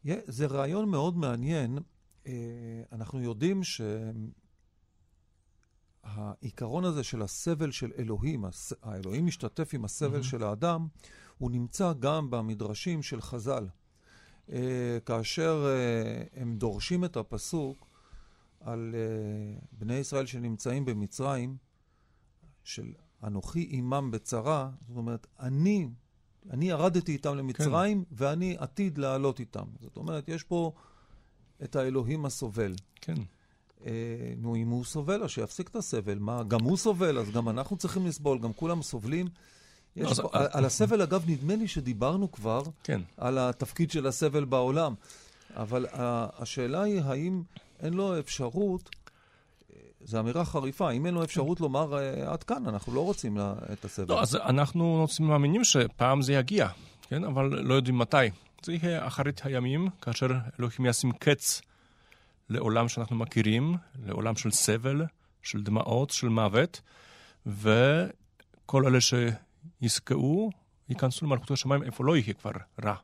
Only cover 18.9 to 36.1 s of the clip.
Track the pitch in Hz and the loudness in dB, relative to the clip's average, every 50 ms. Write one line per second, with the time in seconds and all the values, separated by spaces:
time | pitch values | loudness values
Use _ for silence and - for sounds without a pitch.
18.9 | 113 113 113 110 110 110 107 104 107 107 104 104 104 - - - - 113 107 107 | -4 -4 -4 -2 -4 -4 -4 -6 -6 -6 -8 -8 -10 -14 -16 -18 -14 -8 -4 -2
19.9 | 120 135 139 - - 139 135 120 123 123 120 120 113 104 - 131 123 139 143 127 | -2 -2 -2 -2 -2 -2 -2 -2 -6 -6 -4 -4 -6 -4 -4 -4 -2 -2 -2 -2
20.9 | 117 104 104 98 - - 131 139 143 127 120 127 135 131 _ _ _ _ _ _ | -2 -2 -4 -6 -4 -4 -2 -2 -2 -2 -4 -6 -8 -12 _ _ _ _ _ _
21.9 | _ _ _ _ _ _ _ _ _ _ _ - - _ _ - - - - - | _ _ _ _ _ _ _ _ _ _ _ -20 -20 _ _ -14 -12 -12 -12 -12
22.9 | - - _ _ _ _ - 107 101 98 92 - - 165 175 - 147 131 123 123 | -14 -16 _ _ _ _ -8 -6 -6 -4 -6 -4 -4 -4 -4 -2 -2 -2 -2 0
23.9 | 131 143 139 127 110 110 - - 131 117 110 139 156 147 135 135 131 - - 117 | 0 0 0 -2 -4 -6 -6 -4 -4 -2 0 0 0 0 -2 -4 -10 -14 -16 -12
24.9 | 120 120 117 117 117 113 - - _ - 131 127 135 139 160 196 208 202 170 123 | -10 -8 -6 -6 -6 -8 -10 -16 _ -10 -6 -4 0 2 4 4 4 2 0 -2
25.9 | 120 123 _ _ _ _ _ _ _ _ _ 196 - 131 160 185 175 143 160 190 | -8 -14 _ _ _ _ _ _ _ _ _ -10 -4 -2 0 0 2 4 2 4
26.9 | 170 180 165 - 151 139 - 151 143 143 135 131 123 - 151 151 135 165 185 208 | 4 2 0 0 -4 -2 -2 -2 -2 -2 -4 -6 -2 0 0 2 4 4 2 4
27.9 | 208 202 180 - 160 107 131 139 151 165 180 185 175 - 139 143 - - 202 190 | 2 0 -2 -4 -4 -2 0 0 0 0 0 -2 -2 -4 -6 -8 -2 -2 -2 -2
28.9 | 151 143 139 135 135 135 139 139 127 131 123 113 - 101 98 104 110 120 - - | 0 0 0 0 0 2 2 0 0 0 -8 -8 -8 -10 -10 -10 -12 -16 -18 -16
29.9 | - - 151 160 160 151 143 165 160 165 151 - 180 170 170 160 156 - - - | -14 -10 -8 -6 -6 -6 -6 -6 -8 -8 -6 -4 -2 0 0 -2 -4 -8 -18 -20
30.9 | - - - _ - - - _ _ _ - _ _ _ 143 127 - 147 131 131 | -20 -20 -20 _ -20 -20 -20 _ _ _ -20 _ _ _ -12 -4 -2 0 0 2
31.9 | 131 135 123 113 147 160 147 139 120 - 139 117 101 113 110 98 90 95 - _ | 0 0 0 0 -2 -2 -2 -4 -4 -4 -6 -6 -2 -2 -2 -2 -2 -6 -10 _
32.9 | _ - - - 165 151 107 87 _ _ _ _ _ _ _ _ _ _ - - | _ -14 -8 -4 -4 -4 -4 -6 _ _ _ _ _ _ _ _ _ _ -10 -6
33.9 | 113 113 117 117 117 117 120 120 120 117 113 117 117 113 113 117 120 123 123 - | -6 -4 -4 -6 -6 -6 -8 -8 -8 -6 -4 -2 0 0 0 0 0 -2 -2 -4
34.9 | - 156 143 151 196 208 233 - - 131 107 - - - 180 - - 233 196 - | -6 -4 -2 0 -2 0 -2 -4 -4 -4 -4 -4 -4 -8 -10 -8 -6 -8 -6 -2
35.9 | - 117 98 104 | -2 -2 -2 -2